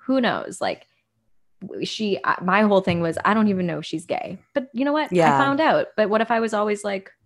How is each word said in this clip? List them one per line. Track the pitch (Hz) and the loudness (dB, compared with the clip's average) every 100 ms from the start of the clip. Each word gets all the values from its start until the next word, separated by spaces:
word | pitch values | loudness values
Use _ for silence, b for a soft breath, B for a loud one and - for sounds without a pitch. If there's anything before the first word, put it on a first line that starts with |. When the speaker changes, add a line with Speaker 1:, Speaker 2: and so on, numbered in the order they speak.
| - | -2
Speaker 1:
who | 262 | 0
knows? | 226 95 - - | 0 -2 -6 -6
Like, | - - _ _ _ _ _ _ _ _ | -6 -6 _ _ _ _ _ _ _ _
w-, | - 101 160 | -14 -10 -8
she, | - 214 190 | -6 -4 -2
I, | - - | -2 -2
my | 180 196 | 2 4
whole | 214 196 | 4 4
thing | 190 175 | 2 0
was, | 170 160 | -2 0
I | - | 0
don't | 214 214 | 4 2
even | 185 180 | 2 -2
know | 156 | -4
if | 160 | -6
she's | - - | -8 -4
gay. | - - 190 _ | -6 -6 -12 _
But | 285 262 | -6 -4
you | 226 | -2
know | 277 | -2
what? | 302 294 | 0 0
I | 180 | 2
Speaker 2:
Yeah. | 160 139 | 4 4
Speaker 1:
found | 277 277 | 2 2
out. | 311 156 - - | 2 2 0 -2
But | 208 | 0
what | 214 | 0
if | 220 | 0
I | 233 | 0
was | 226 | 0
always | 214 214 208 | -2 -2 -2
like, | 208 196 - _ | -6 -8 -10 _